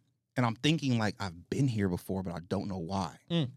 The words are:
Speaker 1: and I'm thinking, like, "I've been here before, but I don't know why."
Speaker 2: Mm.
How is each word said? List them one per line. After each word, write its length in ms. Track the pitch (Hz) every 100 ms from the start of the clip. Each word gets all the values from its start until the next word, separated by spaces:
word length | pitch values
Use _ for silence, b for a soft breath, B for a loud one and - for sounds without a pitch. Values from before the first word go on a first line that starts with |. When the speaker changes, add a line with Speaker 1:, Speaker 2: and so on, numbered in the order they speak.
| _ _ _ -
Speaker 1:
and 80 | 120
I'm 80 | 107
thinking, 420 | 147 160 135 120
like, 160 | 104 -
"I've 280 | 98 85 -
been 160 | - 139
here 220 | 107 98
before, 340 | 87 - 95
but 100 | 92
I 60 | 85 87
don't 180 | 98 101
know 120 | 95
why." 380 | 82 98 82 - -
Speaker 2:
Mm. 200 | 170 123